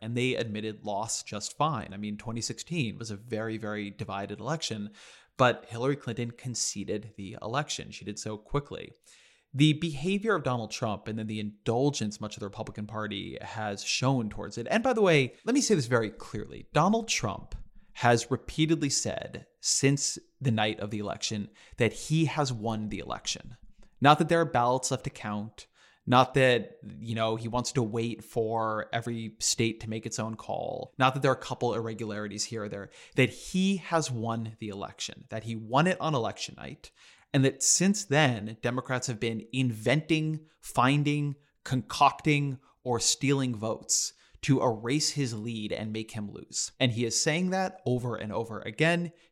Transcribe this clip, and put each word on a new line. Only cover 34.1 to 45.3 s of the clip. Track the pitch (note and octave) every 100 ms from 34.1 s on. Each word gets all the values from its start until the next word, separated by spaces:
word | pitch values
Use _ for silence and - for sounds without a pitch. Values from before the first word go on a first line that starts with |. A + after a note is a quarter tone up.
won | A#2+ A2+ A2+ A2 G#2+
the | G#2+
election, | G2 D2+ - - - -
that | A2 A2+
he | A2+
won | A2 C3 F3+
it | F3+
on | D3+
election | C3+ A2 - - -
night, | C2+ - - _ - - _
and | C#3+
that | C3 -
since | - - F#3 G3+ -
then, | C#3+ D3 A#2 G#2+ A#2
Democrats | A#2+ B2+ - B2+ B2
have | A2
been | A#2 A2+ -
inventing, | B2+ B2+ A2 A2+ C#3+ D#3 D#3+ D#3 D#3 - _
finding, | - - B2 D3 D3 D3 D3 C#3 _ _
concocting, | - C3 - - C#3+ - D#3+ D3 C#3+ C3 _ _
or | B2+ A#2
stealing | - - C3+ C#3 B2+ A2
votes | A2+ - - - - - _ -
to | - C3
erase | B2+ A2 A#2+ D3 -
his | D3 C3